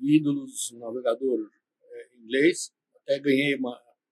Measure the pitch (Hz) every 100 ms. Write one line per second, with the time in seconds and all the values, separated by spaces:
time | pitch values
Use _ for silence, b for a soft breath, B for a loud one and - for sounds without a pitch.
0 | 139 151 147 143 131 - - 120 117 123
1 | 123 120 135 113 107 _ _ _ - 120
2 | - 123 113 131 165 - - _ _ _
3 | - 139 143 135 143 135 123 120 _ _
4 | _